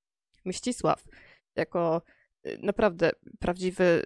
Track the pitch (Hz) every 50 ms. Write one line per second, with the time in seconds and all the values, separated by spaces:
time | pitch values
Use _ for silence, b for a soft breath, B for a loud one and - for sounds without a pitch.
0 | _ _ _ _ _ _ _ _ - 185 185 - - 247 240 - - 156 - -
1 | - - b b b b b b b _ - - 160 - - 180 170 165 160 170
2 | - b b b b b b _ - - 53 52 - 196 196 - 220 202 170 165
3 | 170 156 - - _ - - - - 175 175 185 185 185 185 - 185 175 170 -
4 | -